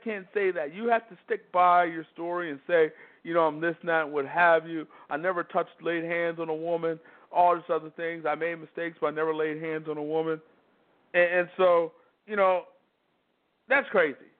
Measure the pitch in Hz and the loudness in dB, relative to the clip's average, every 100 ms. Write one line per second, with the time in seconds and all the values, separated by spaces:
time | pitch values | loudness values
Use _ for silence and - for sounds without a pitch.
0 | 233 208 180 208 190 175 147 175 233 226 | -8 -10 -8 -2 -2 -2 -6 -6 0 0
1 | 226 185 - 202 - 180 180 175 175 165 | -2 -14 -8 -8 -2 2 6 6 4 -2
2 | 156 - 170 175 170 139 - 170 156 - | -12 -10 -6 -6 -6 -8 0 4 4 0
3 | - _ 170 170 160 151 165 165 175 165 | -20 _ -2 2 2 2 -2 -2 0 0
4 | 151 147 135 156 175 165 160 165 151 - | 0 -2 -2 4 6 6 2 -8 -10 -16
5 | - 147 175 175 165 185 170 - 165 170 | -10 -4 -2 -4 -4 -4 -4 -6 -6 -4
6 | 170 170 170 165 165 156 165 170 165 160 | -4 -2 -4 -4 -6 -6 -4 -4 -4 -6
7 | - - _ - 175 175 160 160 156 160 | -10 -20 _ 2 4 2 0 -4 -4 -10
8 | 165 165 156 151 165 165 156 - 170 165 | -10 -6 -6 -4 -4 -6 -10 -10 -10 -4
9 | 151 151 160 156 156 151 160 156 156 151 | -4 -2 -2 0 -2 -4 -6 -8 -8 -8
10 | 151 160 160 160 - _ _ _ _ _ | -4 -4 -2 -6 -10 _ _ _ _ _
11 | _ 175 175 180 175 - 185 170 165 - | _ 2 2 2 -2 2 4 4 2 -6
12 | _ _ - 214 190 180 160 _ _ _ | _ _ -6 0 2 2 -4 _ _ _
13 | _ _ _ _ _ _ - 269 - 202 | _ _ _ _ _ _ -2 -2 2 0
14 | 160 127 - _ | 0 -2 -14 _